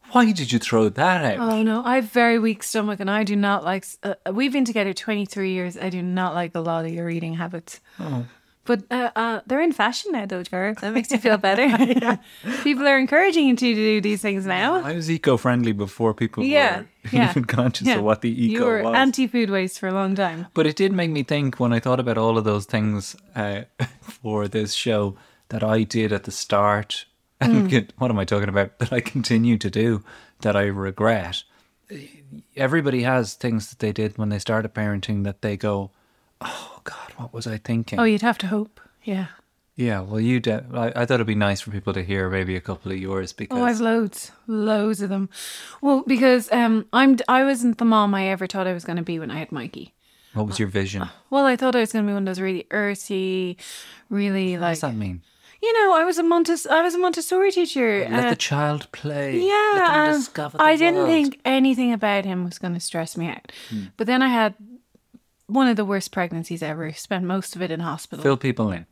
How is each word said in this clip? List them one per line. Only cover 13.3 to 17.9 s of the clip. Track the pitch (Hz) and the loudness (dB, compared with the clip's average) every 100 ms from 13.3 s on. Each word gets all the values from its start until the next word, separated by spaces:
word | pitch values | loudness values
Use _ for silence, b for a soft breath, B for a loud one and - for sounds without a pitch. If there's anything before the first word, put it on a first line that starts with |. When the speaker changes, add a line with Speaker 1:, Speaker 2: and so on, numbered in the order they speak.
| 330 277 | 4 4
Speaker 2:
you | 240 | 4
to | 247 | 2
do | 214 214 214 | 2 2 2
these | 202 208 | 0 -2
things | 214 196 190 | -2 -2 -2
now. | 185 233 359 | 0 2 0
Speaker 1:
I | 143 | -2
was | 170 160 | -4 -2
eco-friendly | 165 - 123 127 123 117 | 0 2 2 2 2 0
before | 101 101 - 113 | 0 -4 0 0
people | 104 113 - | 0 -4 -2
Speaker 2:
Yeah, | 262 294 247 175 | 2 4 2 0
Speaker 1:
were | - _ - | -8 _ -2
Speaker 2:
yeah, | 240 208 | 2 4
Speaker 1:
<laughs> | |
even | 156 117 | 2 0
conscious | 120 123 - | 2 0 0
Speaker 2:
yeah. | 262 | 0